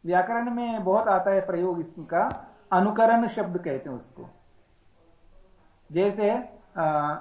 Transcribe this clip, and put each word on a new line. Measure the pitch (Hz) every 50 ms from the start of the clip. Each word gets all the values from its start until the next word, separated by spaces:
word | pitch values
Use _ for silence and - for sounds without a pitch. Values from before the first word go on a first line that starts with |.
| -
व्याकरण | 170 175 180 185 202 233 233 240 247
में | 233 240 240 233 226 220 190
बहुत | 185 190 220 226
आता | 220 196 185 - 196
है | 196 190 185
प्रयोग | - 180 170 180 185 170 170
इसका, | 160 - - - 151 - 165 170 151 131 120 - - - - _ _ -
अनुकरण | 190 180 196 214 208 226 226 226 233 233 233
शब्द | 214 - 226 196 180 175
कहते | 175 - 165 135 135 - 147
हैं | 131
उसको। | 117 - - - - - 123 - _ _ _ _ _ _ _ _ _ _ _ _ _ _ _ _ _ _ - - - - _ _ _ _ _ _ _ _ _
जैसे, | 156 170 196 202 196 214 208 202
अ, | 226 247 247 - - - _ _ _ 175 160 156 151 151 147 151 151 156